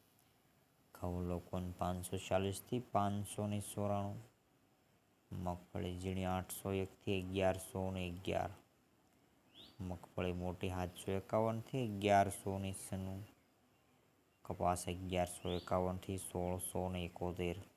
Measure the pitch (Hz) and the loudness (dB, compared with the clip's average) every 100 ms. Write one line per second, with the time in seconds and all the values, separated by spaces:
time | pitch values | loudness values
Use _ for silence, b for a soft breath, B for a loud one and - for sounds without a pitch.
0 | _ _ _ _ _ _ _ _ _ - | _ _ _ _ _ _ _ _ _ -6
1 | 90 90 87 87 - 92 90 90 90 90 | -4 -2 -2 -4 -4 -4 -4 -2 -2 -2
2 | 90 95 - 95 98 95 - 123 117 101 | -4 -6 2 2 2 -2 -2 -4 0 2
3 | 101 101 101 - 104 104 - - 101 101 | 2 0 -2 -2 0 0 -2 -2 0 2
4 | 101 110 - _ _ _ _ _ _ _ | -2 -6 -12 _ _ _ _ _ _ _
5 | _ _ - 95 90 87 - 95 92 90 | _ _ -10 -4 -2 -4 -4 -4 -2 -2
6 | 95 92 92 92 90 - 98 95 95 - | -2 0 2 2 0 -4 0 0 0 -4
7 | - 98 92 95 95 92 - 95 95 95 | 0 0 0 4 4 4 -2 -2 -2 -2
8 | 90 87 92 90 92 95 - _ _ _ | -2 -4 -2 0 -2 -6 -20 _ _ _
9 | _ _ _ _ _ - - - 92 90 | _ _ _ _ _ -20 -16 -8 -6 -6
10 | - - 90 87 90 87 95 92 90 - | -6 -2 0 0 -2 -2 0 0 -2 -4
11 | - 95 - 110 113 113 - 135 120 101 | -2 -2 2 4 4 2 -2 -2 0 2
12 | 101 101 98 - 101 98 95 98 - 95 | 8 8 8 2 -2 -2 -2 -4 -6 -4
13 | 95 95 107 - _ _ _ _ _ _ | -4 -6 -10 -18 _ _ _ _ _ _
14 | _ _ _ _ - 92 90 90 - 90 | _ _ _ _ -8 2 4 4 0 -4
15 | 92 90 87 - 92 90 - 92 90 90 | 0 2 2 0 -2 -2 2 2 2 0
16 | - 95 - 90 90 90 - 95 92 92 | -4 -4 -4 -2 0 -2 -2 -2 -2 -2
17 | 85 - 90 87 87 90 - | -4 -4 -4 0 -2 -2 -8